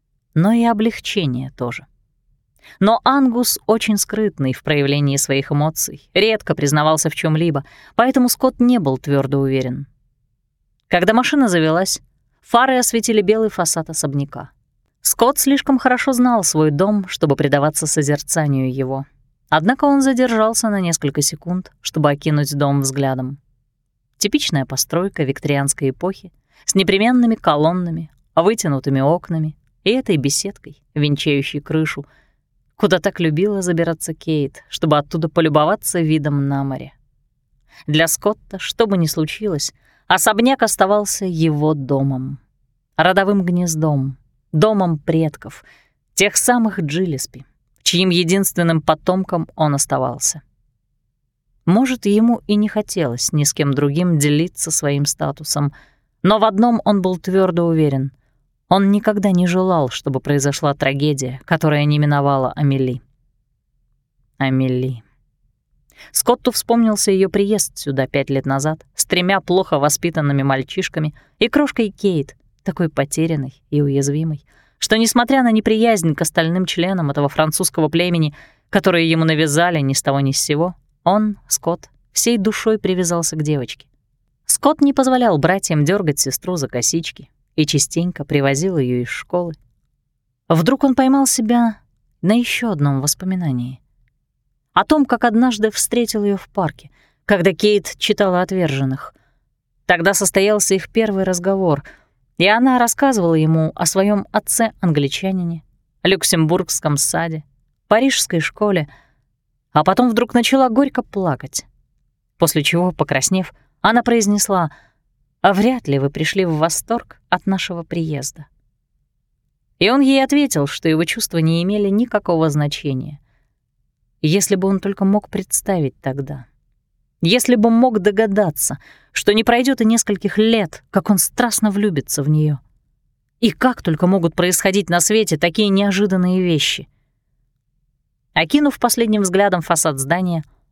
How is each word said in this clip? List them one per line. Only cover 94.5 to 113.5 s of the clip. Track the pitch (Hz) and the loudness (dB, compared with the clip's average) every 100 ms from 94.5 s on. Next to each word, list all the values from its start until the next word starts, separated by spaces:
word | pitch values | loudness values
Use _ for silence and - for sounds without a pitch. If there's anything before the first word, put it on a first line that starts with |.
| _ _ | _ _
О | 175 | -2
том, | 208 302 269 | 2 2 2
как | 240 | 0
однажды | 240 214 254 208 214 | 0 2 2 2 -2
встретил | - - 233 233 220 | -2 -2 -2 -2 -2
ее | 208 196 | -2 -2
в | - | -4
парке, | - 170 - - _ _ _ - | -4 -4 -6 -20 _ _ _ -2
когда | 202 180 | 2 2
Кейт | 165 208 202 - - | 2 2 2 -2 -8
читала | - 208 196 180 | -4 0 2 0
«Отверженных». | 185 190 160 139 135 135 - _ _ _ _ _ _ _ - | 0 -2 -2 0 -2 -4 -10 _ _ _ _ _ _ _ -2
Тогда | 175 180 190 | 0 2 0
состоялся | 196 196 196 208 - | 0 2 2 2 0
их | 190 - | -2 -2
первый | 226 214 190 | -2 0 0
разговор — | 185 180 185 196 180 143 - - _ _ _ - | -2 -2 -2 0 0 0 -4 -20 _ _ _ 0
и | 185 | 2
она | 226 262 254 | 4 4 4
рассказывала | 233 - 277 226 170 160 | 2 2 2 2 2 2
ему | 156 160 160 - | 4 2 0 -2
о | 165 | -2
своем | 190 202 202 - | 0 2 0 -2
отце-англичанине, | 214 - - 220 - 175 147 139 - 190 190 170 165 _ _ _ _ | -4 -2 -2 -2 -2 0 0 0 -2 -4 -4 -4 -8 _ _ _ _
люксембургском | 170 190 - 170 156 185 175 - 151 143 | 0 0 0 2 2 0 -2 -4 -2 -2
саде, | - 165 165 156 - _ _ _ - | -2 -4 -4 -8 -12 _ _ _ 0
парижской | 220 269 - - 170 | 2 2 0 -2 -2
школе, | - - 208 180 147 - _ _ _ _ _ _ _ | -4 -2 0 0 -2 -10 _ _ _ _ _ _ _
а | 151 | 0
потом | 156 196 247 | 2 2 2
вдруг | 220 240 | 2 0
начала | 240 226 269 254 | 0 2 2 4
горько | 226 277 - | 2 0 -2
плакать, | - 202 180 127 135 - - _ _ _ _ _ _ - | -6 -4 -2 -4 -8 -12 -14 _ _ _ _ _ _ -2
после | 165 160 | 0 0
чего, | 147 170 180 | 0 0 0
покраснев, | - 151 135 - 190 180 | -2 -2 -2 0 -2 -4